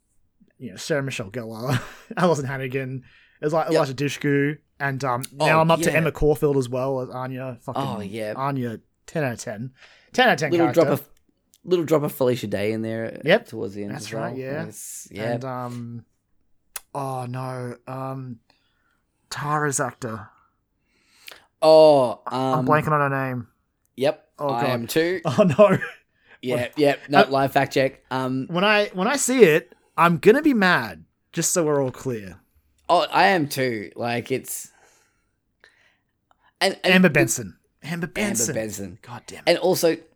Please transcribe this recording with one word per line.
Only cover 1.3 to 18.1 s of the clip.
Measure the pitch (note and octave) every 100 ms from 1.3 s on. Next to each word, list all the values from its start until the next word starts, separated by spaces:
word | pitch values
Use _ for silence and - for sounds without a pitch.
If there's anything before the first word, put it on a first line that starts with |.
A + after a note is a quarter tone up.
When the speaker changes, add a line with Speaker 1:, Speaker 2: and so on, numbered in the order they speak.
Speaker 1:
Gellar, | B2 A2+ A2 B2 B2+ - -
<laughs> | - A3+
Alison | F3 D3+ C3
Hannigan, | C3+ C3 C3+ C3 C3 - _ _ _
there's, | D3+
like, | D#3+ D3
Speaker 2:
Yep. | D#3+
Speaker 1:
Elijah | D3 B2+
Dushku, | C#3+ - D3 C#3+ C#3+ D3 _ _
and, | C#3 C3+
um, | C3+ B2 C3+
now | C#3 D3+ D#3+
Speaker 2:
Oh, |
Speaker 1:
I'm | D#3+
up | E3
to | D#3+
Speaker 2:
yeah. | D3
Speaker 1:
Emma | D#3
Caulfield | - D3 D3 D#3 C#3
as | A#2+
well | B2+ C3+ C3
as | B2+
Anya. | A#2+ B2+ C3 C3 A#2+
Fucking | - B2
Speaker 2:
Oh, | C3+ A2+
yeah. | G2+ A2 G#2+ B2
Speaker 1:
Anya, | C3+ C#3 A#2+ A2 - _ -
ten | E3+
out | C#3
of | A2
ten. | - G#2 B2+ - - _ _
Ten | - B3
out |
of | D#3+
ten | D3+
Speaker 2:
Little | E3+ E3+
Speaker 1:
character. | E3+ D3+
Speaker 2:
drop | C#3+
of, | - _ _ _ _ _
little | F3 F3 D#3
drop | D#3
of | D3
Felicia | - B2+ B2 G#2+
Day | G2 G#2
in | A2
there | A2 A2+ A2+ -
Speaker 1:
Yep. | C#3 G#3 -
Speaker 2:
towards | A2 G#2 G2+
the |
end | G2+
Speaker 1:
That's | - A2
Speaker 2:
as |
well. | A2
Speaker 1:
right, | A2+ B2
yeah. | C3 C#3+ E3
Speaker 2:
Nice. | - - - -
Yeah. | F#2 A2+
Speaker 1:
And, | A#2+ C3
um, | B2+ B2 A#2+ A#2+ A#2 - _ _ _ _ _ _ - - C#3+
oh, | C3+ C3 B2
no, | B2+ C3 B2+ B2 A#2+ -
um, | C3 C3